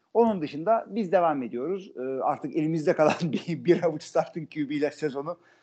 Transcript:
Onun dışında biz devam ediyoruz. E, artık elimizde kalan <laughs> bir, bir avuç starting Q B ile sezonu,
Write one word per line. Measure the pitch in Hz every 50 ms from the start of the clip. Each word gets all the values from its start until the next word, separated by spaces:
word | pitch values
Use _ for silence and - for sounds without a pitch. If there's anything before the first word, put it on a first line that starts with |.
| _ _ -
Onun | 214 233 226 208 185 151
dışında | 135 143 143 165 208 226 - - -
biz | 196 226 214 170 185
devam | 185 170 160 151 139 123
ediyoruz. | 110 107 117 131 160 196 196 185 - -
E, | - 127 131 135 131 -
artık | 143 143 131 - 156 151
elimizde | 156 151 156 165 165 147 170 165
kalan | - 156 147 -
<laughs> | - 170
bir, | 160 135 202 - 175 165 135 120
bir | 165 170 170 170
avuç | 170 156 151 -
starting | - - 170 156 - - 175 156 -
Q | - 156 147 131
B | 151
ile | 147 147 143
sezonu, | 143 - 151 151 123 143 139 160 175 - _ _ _ _